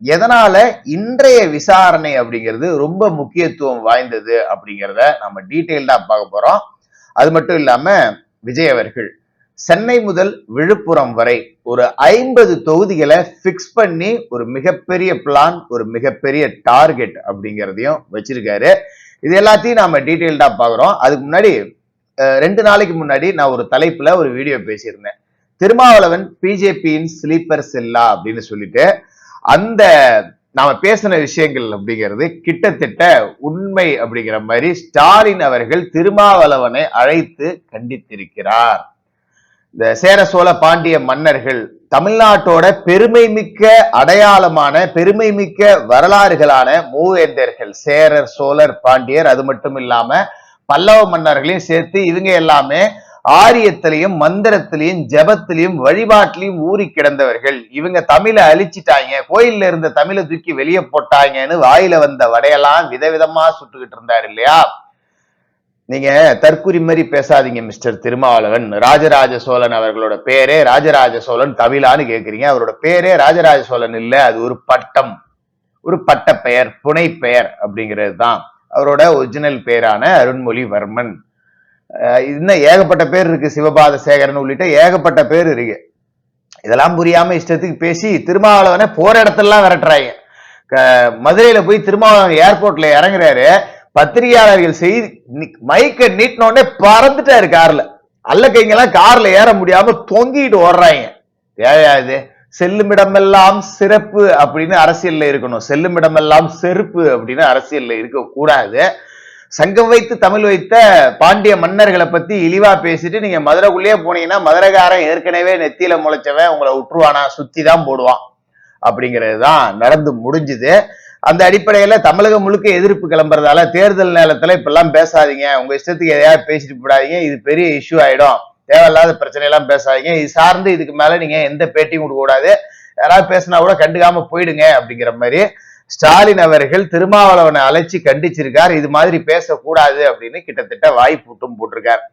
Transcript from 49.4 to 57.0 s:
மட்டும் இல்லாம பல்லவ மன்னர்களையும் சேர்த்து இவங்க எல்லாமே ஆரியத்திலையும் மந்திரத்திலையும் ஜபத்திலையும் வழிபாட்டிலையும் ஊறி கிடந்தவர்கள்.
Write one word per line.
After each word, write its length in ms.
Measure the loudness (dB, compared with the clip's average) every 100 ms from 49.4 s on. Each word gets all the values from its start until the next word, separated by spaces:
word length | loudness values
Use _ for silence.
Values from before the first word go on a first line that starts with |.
மட்டும் 320 | -8 -8 -10 -10
இல்லாம 340 | -6 -4 -2 -4 -6 -12 _ _ -4
பல்லவ 380 | 0 4 4 2
மன்னர்களையும் 580 | -2 -2 -2 -4 -6 -4
சேர்த்து 360 | -4 -4 -4
இவங்க 260 | -4 -4 -2
எல்லாமே 500 | 0 2 2 0 -2 -2 -6 _ _ 2
ஆரியத்திலையும் 840 | 4 4 4 0 -2 -4 -2 -4 -2
மந்திரத்திலையும் 840 | -2 -2 -2 -2 -4 -6 -6 -6 -2
ஜபத்திலையும் 680 | 0 2 0 -4 -4 -4 -2
வழிபாட்டிலையும் 800 | -2 0 2 2 0 -6 -10 -8
ஊறி 280 | -4 -4 -4
கிடந்தவர்கள். 720 | -2